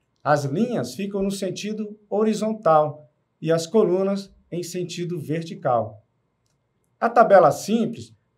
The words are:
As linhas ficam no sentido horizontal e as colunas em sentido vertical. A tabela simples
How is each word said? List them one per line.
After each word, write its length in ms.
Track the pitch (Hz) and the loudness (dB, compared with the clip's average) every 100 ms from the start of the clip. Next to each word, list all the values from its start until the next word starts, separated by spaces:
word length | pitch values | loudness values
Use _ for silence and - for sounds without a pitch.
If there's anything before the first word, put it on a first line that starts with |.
| _ _ | _ _
As 200 | 131 147 | 0 0
linhas 500 | 135 156 240 202 117 | 0 -2 -2 -4 -6
ficam 280 | - 196 202 | -8 -8 -4
no 80 | 196 | -4
sentido 640 | 196 190 - 202 214 208 - - | -4 -8 -8 -8 -8 -10 -12 -6
horizontal 1000 | 202 220 208 214 220 165 156 151 - - _ _ _ | -2 0 0 -4 -2 2 4 2 -2 -20 _ _ _
e 120 | 160 | -2
as 120 | 165 | 0
colunas 680 | - 226 175 180 196 196 - _ _ | 2 2 2 2 0 -4 -8 _ _
em 100 | 170 | -10
sentido 600 | 170 185 170 - 175 170 | -8 -8 -8 -8 -8 -8
vertical. 840 | 123 160 165 190 143 120 110 - _ _ _ _ _ _ _ _ _ - | -6 -6 -6 -6 -2 -2 -2 -12 _ _ _ _ _ _ _ _ _ -4
A 100 | 233 | 0
tabela 440 | 240 214 196 156 | 4 8 8 8
simples 600 | - - 233 202 - - _ _ | 4 -4 -2 -2 -6 -16 _ _